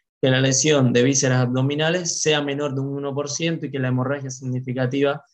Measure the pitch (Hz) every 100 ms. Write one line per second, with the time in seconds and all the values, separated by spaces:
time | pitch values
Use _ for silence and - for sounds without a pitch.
0 | _ - 131 131 135 131 151 143 123 120
1 | 131 135 135 127 123 127 139 147 156 180
2 | 165 - 156 151 143 139 147 135 139 139
3 | 143 139 143 139 165 156 147 135 127 127
4 | 127 143 131 131 131 127 127 123 127 139
5 | 139 147 -